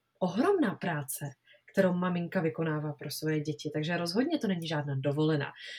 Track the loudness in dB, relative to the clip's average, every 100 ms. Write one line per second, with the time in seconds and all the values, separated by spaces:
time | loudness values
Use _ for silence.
0 | _ -2 0 2 4 4 4 0 -2 -2
1 | -4 -6 -8 -10 _ -20 _ 2 4 4
2 | 0 0 -2 0 0 0 -2 0 -2 -6
3 | -8 -4 -2 0 -2 -4 -4 -4 -2 -2
4 | 0 0 2 0 0 0 0 -2 -2 0
5 | 0 2 2 2 0 -6 -14